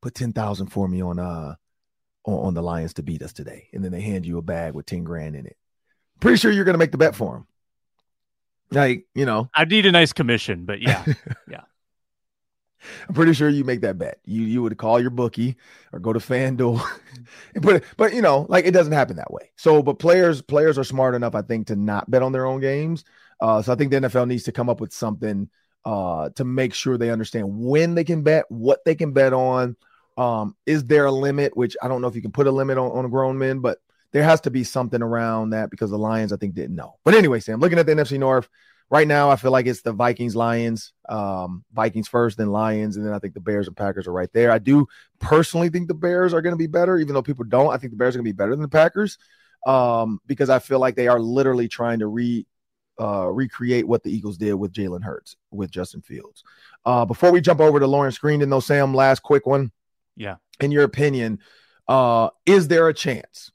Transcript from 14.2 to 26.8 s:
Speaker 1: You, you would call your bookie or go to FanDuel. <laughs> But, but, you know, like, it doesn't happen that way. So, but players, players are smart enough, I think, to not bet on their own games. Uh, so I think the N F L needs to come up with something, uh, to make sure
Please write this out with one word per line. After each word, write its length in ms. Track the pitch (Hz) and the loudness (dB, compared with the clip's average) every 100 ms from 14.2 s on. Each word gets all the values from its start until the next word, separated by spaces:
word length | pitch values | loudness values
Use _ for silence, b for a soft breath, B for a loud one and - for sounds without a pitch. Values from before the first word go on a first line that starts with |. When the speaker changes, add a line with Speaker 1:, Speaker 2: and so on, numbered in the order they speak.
Speaker 1:
You, 180 | - 107 | -8 -4
you 200 | 110 120 | -2 -2
would 160 | 117 107 | -4 -4
call 220 | 110 117 | 0 2
your 100 | 123 | 2
bookie 460 | 120 120 110 120 127 b b b | -2 -4 -2 -6 -6 b b b
or 60 | - | -10
go 140 | 101 | -4
to 80 | 110 | -4
FanDuel. 600 | - 127 131 127 123 117 - | -2 -2 -2 0 0 0 -4
<laughs> 120 | B B 127 B B B - | B B -20 B B B -2
But, 240 | 165 185 B - | 4 4 B -2
but, 180 | 220 | 0
you 80 | 226 | 2
know, 240 | 202 139 151 | 2 2 2
like, 160 | 185 | 2
it 60 | 175 | 4
doesn't 220 | 185 156 | 4 4
happen 240 | 151 131 82 | 2 0 -2
that 160 | - | -12
way. 180 | - - _ | -14 -18 _
So, 260 | - 156 | 4 4
but 160 | 139 139 | 4 0
players, 420 | 160 180 175 147 | 4 4 4 2
players 380 | - 147 156 139 | 0 2 2 2
are 60 | |
smart 300 | 131 131 131 | -2 0 0
enough, 200 | 123 120 | 0 -2
I 80 | 110 | -4
think, 240 | 95 113 110 | -4 -6 -4
to 100 | 104 | -4
not 340 | 104 104 - | -2 -4 0
bet 120 | 127 | 0
on 100 | 127 | 2
their 140 | 131 131 | -2 -4
own 140 | 131 | -4
games. 440 | 135 139 156 165 _ b b b | -4 -4 -4 -6 _ b b b
Uh, 200 | 113 110 | 0 0
so 100 | 110 | 0
I 40 | 120 | 0
think 140 | 143 | 2
the 60 | 139 | 0
N 80 | |
F 100 | 131 123 | 0 0
L 100 | 123 | 0
needs 180 | 123 | -2
to 80 | - | -6
come 160 | - 120 | -6 -2
up 120 | 117 | -2
with 120 | 110 | -6
something, 560 | - 117 107 107 101 101 _ _ _ | -8 -6 -6 -6 -6 -8 _ _ _
uh, 460 | - 104 90 82 76 - | -8 -6 -4 -4 -6 -6
to 80 | |
make 300 | 127 127 131 | -6 -2 -2
sure 220 | - | -2